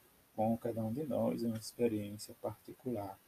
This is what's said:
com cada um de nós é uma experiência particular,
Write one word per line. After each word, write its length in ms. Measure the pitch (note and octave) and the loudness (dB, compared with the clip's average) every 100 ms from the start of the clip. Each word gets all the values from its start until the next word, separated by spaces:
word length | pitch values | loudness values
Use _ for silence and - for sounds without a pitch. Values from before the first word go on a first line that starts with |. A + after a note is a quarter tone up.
| - - _ - | -20 -20 _ 2
com 200 | A2 A#2 | 2 2
cada 280 | A#2+ A2+ | 0 0
um 80 | A2 | 0
de 120 | B2 | 0
nós 380 | D#3 G#2+ A2+ A#2+ | 0 2 2 2
é 40 | A#2 | 0
uma 120 | A2 | -2
experiência 800 | - - A#2+ G#2+ G2+ G#2 - - | -6 2 2 2 -2 -6 -12 -6
particular, 800 | A#2+ A2+ - - B2+ G#2+ G2 - | -6 -6 -12 -8 -4 -2 -4 -8